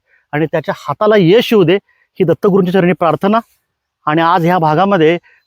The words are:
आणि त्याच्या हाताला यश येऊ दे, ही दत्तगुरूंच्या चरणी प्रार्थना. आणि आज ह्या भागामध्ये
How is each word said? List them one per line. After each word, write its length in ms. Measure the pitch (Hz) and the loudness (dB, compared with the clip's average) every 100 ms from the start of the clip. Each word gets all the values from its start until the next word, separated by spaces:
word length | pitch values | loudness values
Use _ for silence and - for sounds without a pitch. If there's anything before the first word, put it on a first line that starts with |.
| _ _ _ | _ _ _
आणि 140 | 147 160 | -6 -4
त्याच्या 280 | 160 151 170 | -6 -6 -12
हाताला 360 | - 139 214 214 | -10 -4 0 2
यश 340 | 165 226 - | 2 2 2
येऊ 100 | 214 | 0
दे, 120 | 165 196 _ _ _ | 2 0 _ _ _
ही 100 | - | -6
दत्तगुरूंच्या 480 | 165 160 208 190 180 | -2 0 0 0 0
चरणी 200 | 190 175 | 0 0
प्रार्थना. 460 | - 165 151 202 226 - _ _ _ _ _ - | 0 -2 -2 -2 -2 -4 _ _ _ _ _ -4
आणि 160 | 160 | -2
आज 220 | 165 185 | 0 0
ह्या 140 | 165 185 | 0 0
भागामध्ये 600 | 156 156 196 190 156 170 _ _ | 0 0 0 2 2 0 _ _